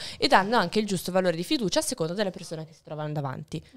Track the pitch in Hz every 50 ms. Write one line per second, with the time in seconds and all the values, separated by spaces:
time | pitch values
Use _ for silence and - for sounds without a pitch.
0 | - - - - - 294 254 202 190 208 247 233 180 175 - 214 220 202 196 165
1 | - 180 180 190 185 180 160 160 180 - 311 269 220 175 - 311 311 - 262 -
2 | 160 156 175 214 208 185 180 - 170 - 170 160 160 156 - - - - 156 151
3 | 151 151 151 151 139 131 131 - 151 - - 160 - - -